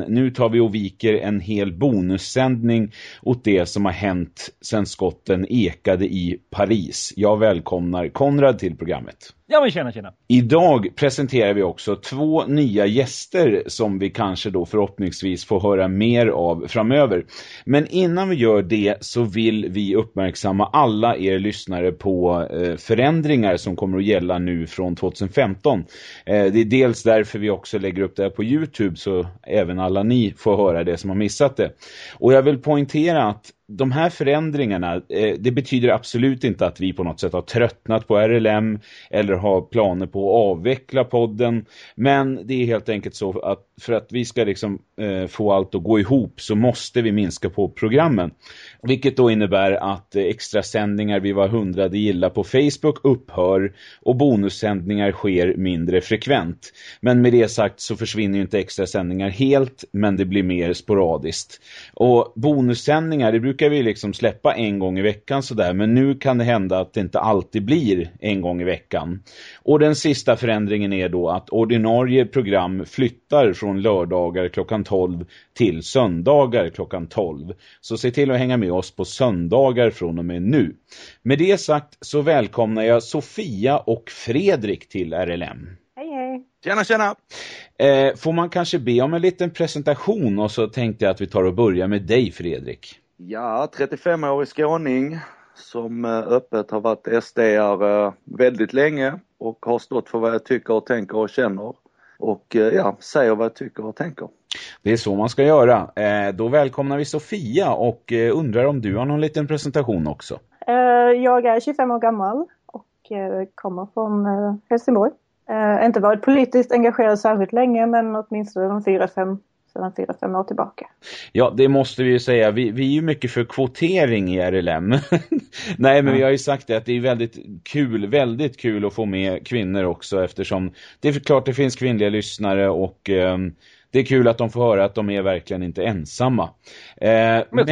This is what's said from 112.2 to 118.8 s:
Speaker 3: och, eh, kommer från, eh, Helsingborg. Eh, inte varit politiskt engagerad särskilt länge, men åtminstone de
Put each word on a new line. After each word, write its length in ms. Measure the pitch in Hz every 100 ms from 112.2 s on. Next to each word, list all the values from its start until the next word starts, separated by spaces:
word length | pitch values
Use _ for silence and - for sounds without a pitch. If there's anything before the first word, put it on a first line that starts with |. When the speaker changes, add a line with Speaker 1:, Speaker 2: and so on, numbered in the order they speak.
| 196 254 349 _ _
Speaker 3:
och, 460 | 214 - _ - 208
eh, 300 | 190 190 190
kommer 320 | - 202 180 202
från, 320 | - 220 208 202
eh, 280 | 196 208 208 -
Helsingborg. 400 | 240 254 220 226 - _ _ -
Eh, 360 | 220 208 208 233
inte 140 | 226
varit 220 | 208 214
politiskt 500 | 262 277 254 254 247
engagerad 460 | 240 233 240 220 208
särskilt 340 | 220 214 190
länge, 340 | 233 247 233 233
men 300 | 233 226 214
åtminstone 500 | 214 214 208 190 190
de 160 | 208